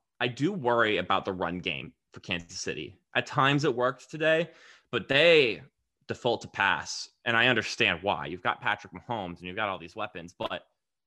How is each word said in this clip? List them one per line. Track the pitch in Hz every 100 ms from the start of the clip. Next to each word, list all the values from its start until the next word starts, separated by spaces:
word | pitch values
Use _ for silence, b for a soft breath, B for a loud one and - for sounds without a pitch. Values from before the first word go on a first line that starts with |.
| _ -
I | 123
do | 120 151
worry | 202 120 120 110 95
about | 92 98
the | 101
run | 92 87 90
game | 87 71 78 _ _
for | -
Kansas | - 90 85 90
City. | - 73 76 - _
At | - -
times | - 135 143
it | 147
worked | 120 123 131 -
today, | 156 156 160 170 B B B B
but | 120 92
they | 139 170 160 127 85 67 _ _ _ -
default | 110 123 110
to | -
pass, | - 98 80 - - - _
and | 113 117
I | 120
understand | 113 101 - 110 87
why. | 98 82 71
You've | 90
got | 120 -
Patrick | 117 104 -
Mahomes, | 90 - 117 90 82
and | 90
you've | 95
got | 107
all | 92
these | 85
weapons, | 107 104 90 85 -
but | 110 87 _ _ _ _